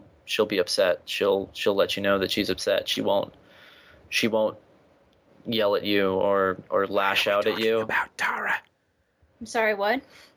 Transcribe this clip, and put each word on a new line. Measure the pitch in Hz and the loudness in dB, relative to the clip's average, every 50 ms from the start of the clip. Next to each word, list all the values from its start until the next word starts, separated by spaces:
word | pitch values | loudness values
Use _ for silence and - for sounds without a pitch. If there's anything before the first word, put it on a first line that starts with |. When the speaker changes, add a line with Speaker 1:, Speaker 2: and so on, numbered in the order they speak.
| - - - _ _ | -12 -20 -20 _ _
Speaker 1:
she'll | - - - 107 | -6 -2 0 0
be | - 104 95 | 0 2 0
upset. | 87 - - - - 90 85 - - | 0 0 2 2 2 2 2 0 -4
She'll, | - - - 104 98 95 98 95 95 - | -8 -4 0 0 2 2 0 -2 -4 -8
she'll | - - 107 101 | -4 -2 0 2
let | 98 87 - - | 2 0 0 0
you | 101 101 | -2 0
know | 98 98 98 | 0 2 2
that | 95 90 | 0 0
she's | - 110 98 95 | -2 -2 -2 -2
upset. | 92 - - - - - - - | -4 -4 -2 0 0 0 -2 -2
She | - 110 | -4 -2
won't, | 107 101 98 98 - - - - - - - - - - - - - - - - - - | 0 0 0 0 -2 -4 -8 -18 -20 -20 -20 -20 -20 -20 -20 -20 -20 -20 -20 -20 -16 -6
she | - - - 110 | -4 -2 0 0
won't | 107 110 107 95 - - - _ _ _ _ _ _ _ _ _ _ _ _ _ _ _ - | 2 2 0 0 -2 -6 -14 _ _ _ _ _ _ _ _ _ _ _ _ _ _ _ -8
yell | - 117 110 104 101 104 | -4 0 0 2 2 2
at | 92 - | 0 0
you | 101 101 101 98 95 95 | 0 2 2 2 2 2
or, | 92 95 101 98 98 95 95 92 - - - | 2 2 2 2 2 2 2 0 -2 -6 -2
or | 92 98 98 | 0 0 0
lash | 92 98 101 98 98 98 98 - | 0 0 0 0 2 2 0 0
Speaker 2:
Why | 107 101 | 2 0
are | |
we | 104 | 2
Speaker 1:
out | 104 | 2
at | 110 | 0
Speaker 2:
talking | 107 107 113 | 0 0 0
Speaker 1:
you. | 110 113 113 | 0 0 0
Speaker 2:
about | 110 110 - - - - - | 0 -2 -2 -4 -4 -4 -6
Tara? | - - - - - - - - - - _ _ _ _ _ _ _ _ _ _ _ _ _ _ _ | -4 -4 -4 -4 -4 -4 -4 -6 -6 -6 _ _ _ _ _ _ _ _ _ _ _ _ _ _ _
Speaker 3:
I'm | 233 | -16
sorry, | - - 233 220 214 214 | -6 -2 0 0 0 0
what? | 196 196 208 240 277 - - - - - - _ | 0 0 0 0 -2 -4 -8 -18 -20 -20 -20 _